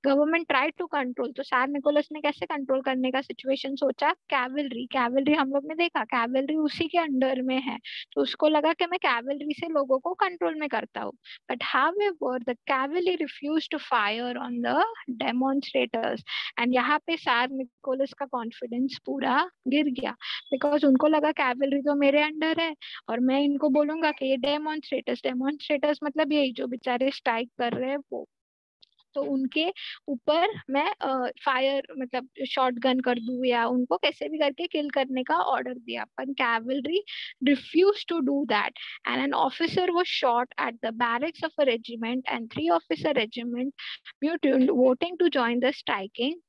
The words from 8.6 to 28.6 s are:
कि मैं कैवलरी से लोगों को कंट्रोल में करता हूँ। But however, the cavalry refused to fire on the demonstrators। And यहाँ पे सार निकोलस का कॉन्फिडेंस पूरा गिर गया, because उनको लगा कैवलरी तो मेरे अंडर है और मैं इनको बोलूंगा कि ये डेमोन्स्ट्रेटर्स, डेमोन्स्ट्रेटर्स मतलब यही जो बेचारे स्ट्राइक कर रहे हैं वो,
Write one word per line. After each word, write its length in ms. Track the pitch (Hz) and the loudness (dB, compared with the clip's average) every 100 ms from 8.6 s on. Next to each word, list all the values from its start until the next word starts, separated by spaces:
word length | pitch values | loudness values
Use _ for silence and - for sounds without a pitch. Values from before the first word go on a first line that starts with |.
| 302 | 2
कि 140 | 330 349 | 2 0
मैं 120 | 359 | 0
कैवलरी 560 | 330 233 247 285 294 294 | 0 0 -2 -6 -4 -6
से 60 | 339 | -2
लोगों 300 | 311 269 262 | 0 2 0
को 160 | 339 | 0
कंट्रोल 400 | 370 392 359 339 | 0 -2 0 -2
में 140 | 311 302 | -2 -4
करता 320 | 226 214 - | -4 -4 -8
हूँ। 120 | 214 - - - - | -8 -10 -18 -20 -8
But 100 | 240 - 254 | -6 0 2
however, 680 | 285 392 415 339 269 254 | 2 2 0 0 -4 -2
the 120 | 233 240 - | -4 -6 -2
cavalry 460 | 269 269 339 359 349 | -2 0 0 0 0
refused 520 | 302 - 285 311 - | -4 -6 -2 -2 -2
to 60 | 311 - | -6 0
fire 460 | 381 208 220 247 247 247 | 0 2 0 -4 -6 -6
on 200 | 240 240 | -4 0
the 180 | 269 427 453 - 233 | 2 2 -2 -10 -4
demonstrators। 960 | - 240 262 269 - 262 247 226 226 226 - - - - | -2 0 0 0 0 -2 0 -2 -2 -4 -6 -8 -6 -2
And 140 | 240 | 2
यहाँ 240 | 247 247 302 | 2 2 0
पे 180 | - 330 | 0 -4
सार 320 | - 240 254 | 0 0 0
निकोलस 640 | 269 254 _ - 262 269 | -4 -8 _ -4 -2 -2
का 140 | - 277 | -4 -6
कॉन्फिडेंस 720 | 254 226 - 240 240 262 - - | -4 -6 -10 -6 -2 -2 -4 -6
पूरा 440 | 277 247 262 359 _ - | -2 2 2 0 _ 0
गिर 160 | 285 | 2
गया, 320 | 302 254 247 240 - - - | 2 -2 -6 -8 -10 -12 -4
because 300 | 262 294 294 | 0 2 4
उनको 220 | 285 262 302 | 6 6 6
लगा 260 | 311 302 | 4 2
कैवलरी 500 | 311 269 247 277 277 | 2 0 2 0 2
तो 120 | 277 | 2
मेरे 280 | 285 285 285 | 4 4 4
अंडर 380 | 302 311 320 320 | 2 0 0 0
है 160 | 330 302 - - - | -2 -4 -14 -16 -6
और 120 | 233 | 0
मैं 200 | 254 269 | 2 4
इनको 280 | 285 285 302 | 2 2 2
बोलूंगा 420 | 277 294 320 320 | 4 2 2 0
कि 160 | 294 269 | 0 0
ये 100 | 262 | 0
डेमोन्स्ट्रेटर्स, 840 | 269 294 302 311 - 269 - 247 | 0 -2 -2 -6 -4 -6 -4 -4
डेमोन्स्ट्रेटर्स 760 | 269 254 262 294 - 294 294 294 | -2 -2 -2 -4 -2 0 2 0
मतलब 280 | 294 302 311 | -2 -2 0
यही 200 | 302 269 | 2 2
जो 140 | 240 262 | -2 -6
बेचारे 440 | 247 - 247 262 | -4 -2 0 0
स्ट्राइक 400 | - - 226 240 - | 0 -2 -2 -4 -4
कर 140 | 240 | -2
रहे 180 | 233 254 | -2 -4
हैं 80 | 277 277 | -4 -6
वो, 160 | - - _ _ _ | -10 -10 _ _ _